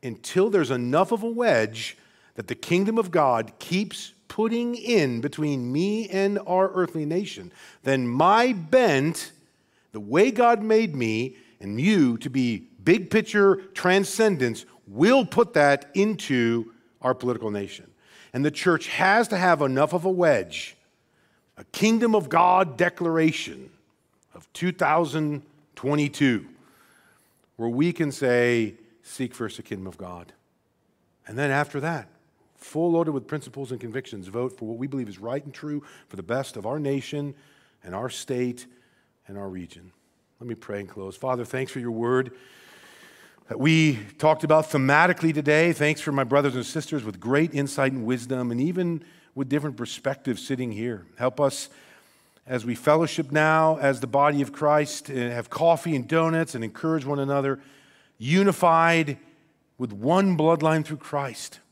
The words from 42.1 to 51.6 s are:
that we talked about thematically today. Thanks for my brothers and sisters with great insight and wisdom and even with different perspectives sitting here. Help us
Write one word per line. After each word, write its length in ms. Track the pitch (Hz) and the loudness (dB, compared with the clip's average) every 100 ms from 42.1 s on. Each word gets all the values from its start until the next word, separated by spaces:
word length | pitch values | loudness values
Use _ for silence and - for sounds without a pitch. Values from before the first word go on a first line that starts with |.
| 127 127 - - - - - - - - - - _ _ | 0 -2 -10 -20 -20 -20 -20 -20 -20 -20 -20 -20 _ _
that 100 | 110 | 0
we 380 | 139 160 156 123 104 - | 2 4 4 0 -8 0
talked 260 | 156 156 | 2 2
about 260 | 156 156 156 | 4 4 4
thematically 640 | 147 131 147 175 175 160 | 0 4 6 4 2 0
today. 380 | 147 147 151 170 | 0 2 4 4
Thanks 280 | 160 151 156 | 2 0 0
for 120 | - | -2
my 120 | 139 | -2
brothers 300 | 127 139 143 123 | 2 2 2 -2
and 80 | |
sisters 400 | 117 160 147 151 | -6 -8 -6 -6
with 160 | 110 98 | -6 -8
great 340 | 113 139 160 | 0 2 2
insight 380 | 143 139 - 135 | -2 -4 0 0
and 140 | 135 113 | 0 -4
wisdom 440 | 123 123 127 123 | -4 -4 -6 -4
and 100 | 117 | -2
even 440 | 151 180 175 160 - _ _ | -2 -2 -4 -4 -10 _ _
with 140 | 131 131 | -10 -4
different 280 | 143 147 117 | -2 -4 -8
perspectives 680 | 117 - 135 139 - 113 - | -12 -6 -6 -6 -6 -6 -6
sitting 260 | 131 123 | -6 -6
here. 340 | 104 120 107 87 - | -6 -6 -8 -14 -4
Help 240 | 123 127 | -4 0
us 280 | 139 135 | -2 -2